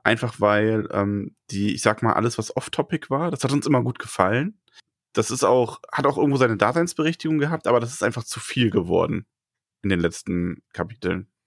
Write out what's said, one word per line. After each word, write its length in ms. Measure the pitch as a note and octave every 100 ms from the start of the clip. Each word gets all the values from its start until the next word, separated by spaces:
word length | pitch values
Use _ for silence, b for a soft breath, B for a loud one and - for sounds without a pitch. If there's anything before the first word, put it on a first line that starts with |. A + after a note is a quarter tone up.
Einfach 360 | G#2 A2+ A#2 -
weil, 480 | G#2 G#2 G#2+ A2 -
ähm, 460 | G2+ G2 G2+ - - -
die, 240 | G2 G#2
ich 80 | -
sag 200 | G#2+ G#2+
mal, 120 | A2+
alles, 240 | - A#2 -
was 180 | A2 -
off-topic 540 | - - C#3+ D#3+ -
war, 200 | C#3 E3+
das 140 | -
hat 80 | C3
uns 140 | C#3+ -
immer 160 | C3
gut 160 | A#2+ A#2+
gefallen. 600 | - - F#2 A#2 F3 - _ b - _ _
Das 180 | - A2
ist 140 | B2+
auch, 380 | G#2+ B2+ A#2 - -
hat 140 | - C#3+
auch 100 | C#3
irgendwo 220 | D3 C#3
seine 180 | B2+ G#2+
Daseinsberechtigung 840 | G#2 D#3+ F3 - D#3 E3 D#3+ D#3
gehabt, 280 | D3 E3 -
aber 120 | B2
das 140 | A#2+
ist 100 | C3+
einfach 220 | - A#2
zu 160 | - -
viel 300 | - - A#2
geworden 560 | G2 E2+ F2 E2 F2 - _ _ _ _ _
in 80 | G2
den 100 | F2+
letzten 600 | E2+ - - F2 F2 - _
Kapiteln. 560 | - E2+ A2+ F2+ F2+ - _